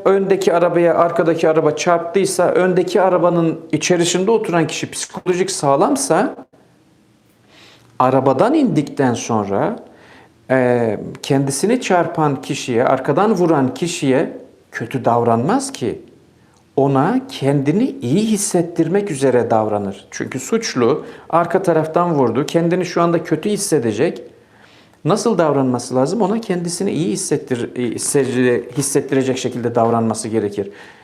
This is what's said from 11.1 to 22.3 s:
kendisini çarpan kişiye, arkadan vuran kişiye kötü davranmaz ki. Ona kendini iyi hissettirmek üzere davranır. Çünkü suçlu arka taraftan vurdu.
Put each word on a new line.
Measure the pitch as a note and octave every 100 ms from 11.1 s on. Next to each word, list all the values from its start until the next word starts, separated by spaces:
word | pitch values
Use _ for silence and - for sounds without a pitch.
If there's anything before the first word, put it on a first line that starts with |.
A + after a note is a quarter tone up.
| C3+
kendisini | - C#3 C3+ C3+ G3 B3
çarpan | - F3+ E3 - D3+ C3+
kişiye, | - C#3+ - A#2 C3
arkadan | C3 - C#3+ G#3+
vuran | F#3+ F3 D#3 C3
kişiye | - E3+ - C#3 C3 F#3+ - - - _
kötü | - A#2 C3 A#2
davranmaz | A#2+ A#2 A2+ C3+ C4 -
ki. | - A#2 - - - _ _ _ _ _ -
Ona | C#3 C3+ D#3+ B3+ B3+
kendini | - C3+ C#3+ C3+ F#3 C4+ -
iyi | B2 E3+ A3
hissettirmek | G3+ - F3+ E3+ - D#3+ G3 G3+
üzere | C#3 C3+ A#2+ A2
davranır. | A2 G#2+ G#2 G2 G2 -
Çünkü | - A2+ C3
suçlu | - A3+ - - A#2 D3+ - - -
arka | E3 E3+ F#3
taraftan | F3+ D#3+ D#3 F3 F3
vurdu. | D3 A#2+